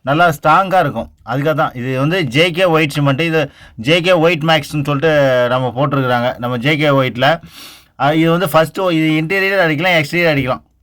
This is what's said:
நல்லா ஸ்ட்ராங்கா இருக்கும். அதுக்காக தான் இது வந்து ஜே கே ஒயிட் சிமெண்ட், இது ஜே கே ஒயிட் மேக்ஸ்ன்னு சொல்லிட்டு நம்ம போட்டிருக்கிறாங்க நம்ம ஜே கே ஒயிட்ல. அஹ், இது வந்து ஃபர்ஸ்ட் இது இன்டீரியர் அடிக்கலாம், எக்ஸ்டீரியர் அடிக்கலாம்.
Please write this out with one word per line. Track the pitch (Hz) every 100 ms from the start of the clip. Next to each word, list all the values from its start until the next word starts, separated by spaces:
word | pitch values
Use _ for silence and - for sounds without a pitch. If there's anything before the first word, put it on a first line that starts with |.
| 127
நல்லா | 156 175
ஸ்ட்ராங்கா | 147 156 170 190 185
இருக்கும். | 147 113 110 _
அதுக்காக | - 131 147 151
தான் | 147 123
இது | 127 131
வந்து | 143 190 139
ஜே | 131 180
கே | 160 185
ஒயிட் | 160 156 151
சிமெண்ட், | 143 131
இது | 165 160 135 - - -
ஜே | 117 175
கே | 175 175
ஒயிட் | 165 165 160
மேக்ஸ்ன்னு | 160 143 151 143
சொல்லிட்டு | 139 160 151 135 127 123
நம்ம | 127 127
போட்டிருக்கிறாங்க | 120 147 143 127 120 123 -
நம்ம | 120 123
ஜே | 135 151
கே | 151
ஒயிட்ல. | 139 127 117 135 165 - - - - _ -
அஹ், | 139 160
இது | 165
வந்து | 170 180
ஃபர்ஸ்ட் | 160 160 196 185
இது | 160 156
இன்டீரியர் | 156 160 196 190 196
அடிக்கலாம், | 170 147 185 170
எக்ஸ்டீரியர் | 143 170 170
அடிக்கலாம். | 143 127 120 _ _